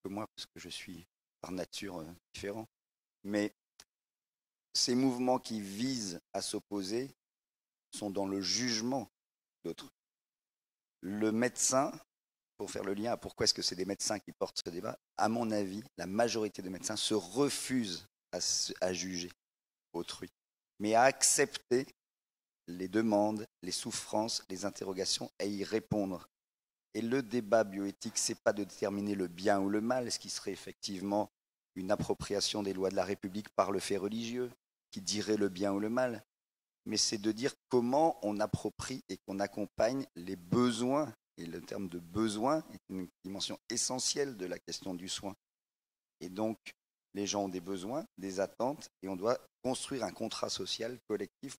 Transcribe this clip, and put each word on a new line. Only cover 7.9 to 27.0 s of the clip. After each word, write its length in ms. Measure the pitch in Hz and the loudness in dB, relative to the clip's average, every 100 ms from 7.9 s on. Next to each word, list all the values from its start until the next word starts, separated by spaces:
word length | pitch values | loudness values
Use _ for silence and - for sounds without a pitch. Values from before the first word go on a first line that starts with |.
sont 160 | - 104 | -6 -4
dans 180 | 98 98 | 0 0
le 140 | 98 | 0
jugement 640 | 92 95 123 110 120 135 101 _ _ _ _ _ | 0 2 2 0 0 -2 -4 _ _ _ _ _
d'autrui. 260 | 82 - - _ _ _ _ _ _ _ _ _ _ _ | -8 -8 -12 _ _ _ _ _ _ _ _ _ _ _
Le 320 | 90 104 110 | -6 0 4
médecin, 640 | 110 123 - - 131 147 160 - _ _ _ _ - | 4 2 2 2 4 2 -2 -14 _ _ _ _ -10
pour 120 | 98 | -6
faire 140 | 104 | -4
le 100 | 98 | -2
lien 200 | 101 117 | -2 -2
à 40 | 107 | -2
pourquoi 280 | 95 - 110 | -4 0 2
est-ce 80 | |
que 80 | - | 2
c'est 160 | - 90 | 0 -2
des 80 | 92 | -2
médecins 340 | 101 - 104 | -2 -2 -2
qui 140 | - | -4
portent 260 | - 95 - 95 | -4 -4 -4 -8
ce 40 | |
débat, 300 | 85 107 - _ - | -6 -6 -8 _ 0
à 140 | 107 | 2
mon 220 | 117 113 | 2 2
avis, 320 | 107 95 101 - - | 0 0 -4 -8 -8
la 80 | 87 | -2
majorité 560 | 101 117 110 107 - | 2 4 2 -2 -4
des 80 | 92 | -8
médecins 280 | 90 - 107 | -6 -4 -2
se 160 | - | 2
refusent 920 | 110 87 110 143 - - 131 104 82 - _ _ | 2 2 2 2 2 0 0 0 -4 -10 _ _
à 80 | 92 | -4
se, 320 | - - - - | 0 0 0 0
à 100 | 92 | 0
juger 400 | 90 92 90 87 - _ _ _ _ _ | 0 -2 -4 -6 -10 _ _ _ _ _
autrui, 360 | 85 - - 90 _ _ _ _ - | -8 -6 -8 -12 _ _ _ _ -4
mais 160 | 104 113 | 4 8
à 80 | |
accepter 840 | 131 - - - 139 - - 123 131 - _ _ _ _ _ _ - | 8 8 4 6 4 0 2 2 2 -6 _ _ _ _ _ _ -10
les 200 | 90 92 | -6 0
demandes, 580 | 104 113 104 104 107 107 _ | 2 4 6 4 0 -6 _
les 80 | 90 | -6
souffrances, 720 | - 117 - - 107 113 - - | -6 -4 -6 -2 0 0 -2 -6
les 160 | 92 98 | -6 -4
interrogations, 640 | 95 98 92 95 - 123 - | -4 -4 -2 0 0 -4 -4
et 80 | 101 | -2
y 160 | 101 | -2
répondre. 640 | 95 110 - 107 95 87 - _ _ _ _ _ _ | 0 0 2 0 0 -2 -8 _ _ _ _ _ _
Et 80 | 107 | -4